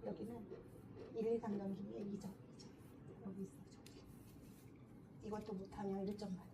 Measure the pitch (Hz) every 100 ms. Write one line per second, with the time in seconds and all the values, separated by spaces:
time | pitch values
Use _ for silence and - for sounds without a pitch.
0 | 214 185 214 240 202 - - - - -
1 | - 220 220 233 214 202 196 196 202 -
2 | 202 202 - - - - - - - -
3 | - - 196 190 190 - - - - -
4 | - - - - - - - - - -
5 | - - 208 214 214 190 190 - 196 196
6 | 190 208 196 180 -